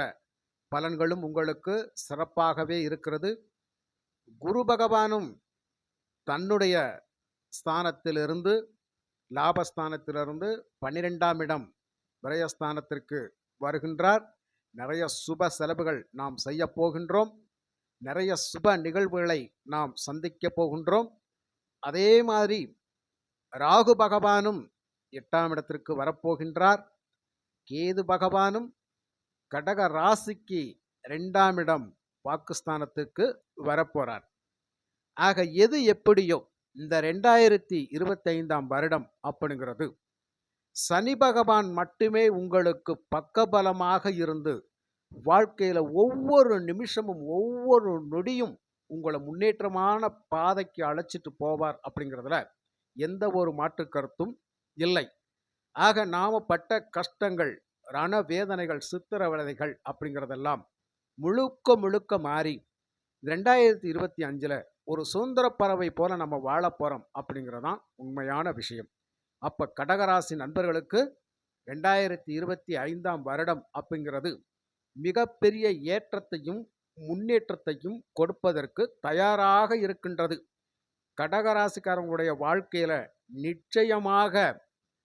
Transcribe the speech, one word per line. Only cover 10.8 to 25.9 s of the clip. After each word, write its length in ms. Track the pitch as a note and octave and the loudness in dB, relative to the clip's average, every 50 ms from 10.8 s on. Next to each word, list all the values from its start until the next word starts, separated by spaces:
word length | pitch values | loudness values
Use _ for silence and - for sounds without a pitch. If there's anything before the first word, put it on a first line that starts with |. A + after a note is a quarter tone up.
பன்னிரெண்டாம் 640 | - C3+ D3 E3+ F3 F3 F3 E3 F3 E3+ E3 D#3+ D#3+ | -10 -8 -6 -4 -4 -4 -2 0 0 2 2 0 -2
இடம் 260 | D3+ D#3 D3 A#2 F#2 _ _ _ _ _ _ _ _ _ _ - | -4 -4 -6 -8 -12 _ _ _ _ _ _ _ _ _ _ -10
விரயஸ்தானத்திற்கு 1000 | C3 D3+ E3+ E3 D#3 - - D#3+ D3+ D3+ D3+ C#3+ - D3+ C#3 - - D3 C#3+ A#2+ - _ _ _ _ _ - | -6 -4 -4 -4 -4 -6 -6 -6 -6 -6 -6 -8 -8 -10 -10 -10 -8 -8 -8 -8 -10 _ _ _ _ _ -8
வருகின்றார். 640 | C#3 C#3+ D3+ D3+ C#3+ D#3+ D#3+ D3+ F3 F#3+ G#3 A3 G#3+ - _ _ _ _ _ _ _ _ - | -6 -6 -6 -4 -6 -6 -2 2 4 4 4 4 2 -4 _ _ _ _ _ _ _ _ -16
நிறைய 300 | A#2+ B2 C3+ D#3 E3 E3+ D3+ - - | -12 -10 -6 -6 -4 -4 -4 -6 -8
சுப 320 | - - D#3+ D#3+ F3+ E3+ | -8 -6 -4 -2 -2 -2
செலவுகள் 520 | D#3+ - D#3+ D3+ E3 D#3+ E3 D#3+ D#3 B2 - _ - | -2 -2 -4 -4 -4 -4 -4 -4 -4 -6 -8 _ -14
நாம் 240 | C3 C3+ C#3 C3 - | -12 -10 -10 -8 -8
செய்ய 340 | - C3+ D3+ D#3 E3 D3+ - | -8 -6 -4 -4 -4 -4 -2
போகின்றோம். 600 | D#3+ E3 E3+ D3+ E3 F3 D#3+ F#3 G#3 A3 A3 G#3+ _ _ _ _ _ _ _ _ _ _ _ _ - A#2+ | 0 0 0 0 -2 -4 -2 0 0 0 0 -4 _ _ _ _ _ _ _ _ _ _ _ _ -16 -10
நிறைய 320 | C3+ C#3+ F3 F#3+ F#3+ F#3 D#3 - | -8 -4 -4 -2 -2 -2 -2 -4
சுப 340 | - - E3 D#3+ G#3 G3+ F3 | -6 -6 0 2 2 2 2
நிகழ்வுகளை 640 | D#3+ E3 D#3+ F#3+ G3+ F#3+ F3 F3+ F3 E3+ E3 D3+ B2 A2 _ _ _ | 0 -2 -2 -2 -2 -2 -2 -2 -2 0 -2 -2 -4 -8 _ _ _
நாம் 280 | C#3 D3 D3+ D3+ C3+ B2 - | -8 -6 -4 -4 -6 -6 -10
சந்திக்க 520 | - - C#3+ D#3+ D#3+ F3 E3 _ - E3+ - | -10 -10 -8 -8 -8 -10 -8 _ -6 -4 -2
போகின்றோம். 580 | E3 E3+ D#3 D3 D#3+ D#3+ E3+ F#3 A3 A#3 A3+ _ _ _ _ _ _ _ _ _ _ _ _ _ _ - | -2 -2 -2 -2 -4 -2 0 2 2 0 -2 _ _ _ _ _ _ _ _ _ _ _ _ _ _ -10
அதே 260 | C#3+ C#3+ F3+ G3 G#3 A3+ A#3 A#3+ | -6 -2 2 6 8 8 8 6
மாதிரி 360 | A#3 A3 G#3+ G#3+ G3 G#3+ G#3+ D3 A2 - _ _ _ _ _ _ _ _ _ _ _ _ _ _ _ - | 4 2 2 2 2 0 -2 -4 -8 -12 _ _ _ _ _ _ _ _ _ _ _ _ _ _ _ -8
ராகு 400 | C3 C#3+ D3+ F3+ A3 A3+ A3+ A#3 | -2 2 6 6 8 8 8 6
பகவானும் 640 | G3 A3 G#3 G#3 G#3 G3 G3+ G3+ G3+ G3+ G#3+ G#3 E3 G#2+ - _ _ _ _ _ _ _ _ - | 6 6 4 4 2 4 4 4 4 2 0 -2 -4 -6 -12 _ _ _ _ _ _ _ _ -18
எட்டாம் 400 | C3+ A#2 _ - E3 E3 E3 D#3+ | -18 -8 _ 0 0 0 0 -2
இடத்திற்கு 400 | D#3 D3+ - D#3 D3 - - | -4 -6 -6 -8 -10 -8 -6